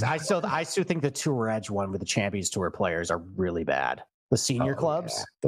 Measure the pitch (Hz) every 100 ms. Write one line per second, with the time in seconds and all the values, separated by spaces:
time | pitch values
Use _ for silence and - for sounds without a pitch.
0 | - 160 156 185 208 147 170 196 180 165
1 | 139 - 156 127 110 110 98 101 98 95
2 | 92 - 101 101 90 104 87 - 95 82
3 | 82 85 90 95 90 87 78 67 64 64
4 | - _ - 113 - 120 135 139 160 160
5 | 170 - - -